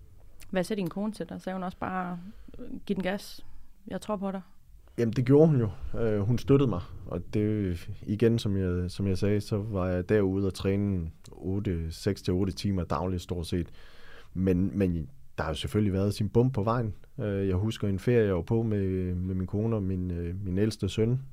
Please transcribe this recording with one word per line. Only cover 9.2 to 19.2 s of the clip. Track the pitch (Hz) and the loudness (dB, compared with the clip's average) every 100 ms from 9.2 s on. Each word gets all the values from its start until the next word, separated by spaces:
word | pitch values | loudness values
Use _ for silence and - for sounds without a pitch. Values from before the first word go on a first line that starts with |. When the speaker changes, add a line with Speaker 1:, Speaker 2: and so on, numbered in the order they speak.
| 101 104 | 2 2
Speaker 2:
så | - 107 | 0 -4
var | 107 98 92 | -2 -2 0
jeg | 90 87 | 0 2
derude | 107 95 95 98 | 4 4 2 0
og | |
træne | - 98 98 101 92 82 - - | 0 0 2 0 0 -4 -8 -18
otte, | - 80 98 101 85 80 | -8 -4 -2 0 -2 -4
seks | 82 104 98 | -2 -2 -2
til | - | 0
otte | 90 95 | 0 0
timer | 87 101 95 | -2 -2 0
dagligt, | 80 73 92 90 | 0 -2 -2 -4
stort | - 87 82 | -4 -6 -2
set. | 90 82 - - - - - - | -2 -2 -8 -16 -14 -14 -14 -10
Men, | - 95 90 95 98 | 0 4 4 2 2
men | 95 85 71 - - - | 2 2 -4 -12 -10 -6
der | |
har | 78 | -4
jo | 78 | -4
selvfølgelig | - 107 104 | -2 0 2
været | 95 101 | 2 0
sin | - 104 | 0 2
bump | 117 131 | 4 4
på | 127 | 2
vejen. | 117 120 110 - - - | 0 0 -2 -6 -12 -6
Øh, | 110 98 98 | -2 0 2
jeg | 92 | 2
husker | 110 - 104 | 0 -2 -2
en | 95 | 0
ferie, | 123 120 104 | 4 4 4
jeg | 90 | 2
var | |
på | 82 113 | 2 0
med, | 117 104 95 95 90 | 2 0 0 0 0
med | 90 | -2